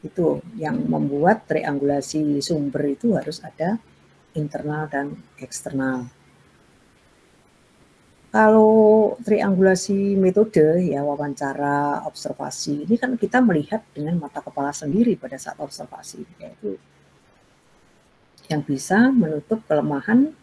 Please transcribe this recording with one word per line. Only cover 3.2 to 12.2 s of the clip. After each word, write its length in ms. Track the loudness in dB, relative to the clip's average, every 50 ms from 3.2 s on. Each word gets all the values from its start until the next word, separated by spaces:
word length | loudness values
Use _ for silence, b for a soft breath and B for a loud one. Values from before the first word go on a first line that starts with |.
| -2 -6 -10 -10
ada 400 | -14 -18 -8 _ -4 -4 -4 -4 _ _ _ _ _ _ _ _ _ _ _
internal 520 | -6 -6 -6 -6 -8 -6 -6 -6 -6 -6 -6 -4
dan 240 | -6 -6 -6 -8 -14 -18 _ _ -18
eksternal. 680 | -18 -14 -14 -12 -12 -6 -4 -4 -2 -2 -4 -4 -6 -10 _ _ _ _ _ _ _ _ _ _ _ _ _ _ _ _ _ _ _ _ _ _ _ _ _ _ _ _ _ _ _ _ _ _ _ _ _ _ _ _ _ _ _ _
Kalau 880 | 2 4 6 8 8 8 8 8 8 6 8 8 6 6 4 2 0 -4 -2
triangulasi 880 | 0 0 0 2 0 2 4 6 4 4 2 0 -2 -2 -2 0 0 2
metode, 720 | 2 2 2 4 4 2 2 4 4 4 4 4 2 2
ya, 160 | 0 -2 -2 -2
wawancara, 1040 | -4 -4 -4 -4 -6 -6 -6 -6 -6 -4 -2 -2 0 0 0 0 -2 -2 -4 -6
observasi, 800 | -10 -12 -10